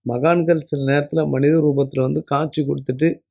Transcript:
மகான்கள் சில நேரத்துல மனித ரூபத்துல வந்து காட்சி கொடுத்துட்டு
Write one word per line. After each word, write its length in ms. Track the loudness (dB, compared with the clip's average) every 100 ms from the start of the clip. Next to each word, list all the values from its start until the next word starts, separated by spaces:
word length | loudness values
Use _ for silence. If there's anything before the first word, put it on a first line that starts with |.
மகான்கள் 600 | -6 -2 2 2 2 0
சில 220 | 0 -4 2
நேரத்துல 360 | 0 0 -2 0
மனித 280 | 2 2 4
ரூபத்துல 440 | 2 0 -2 0
வந்து 220 | -2 -2
காட்சி 440 | -2 -2 -2 -2 -2
கொடுத்துட்டு 560 | -4 -4 -2 0 -2 _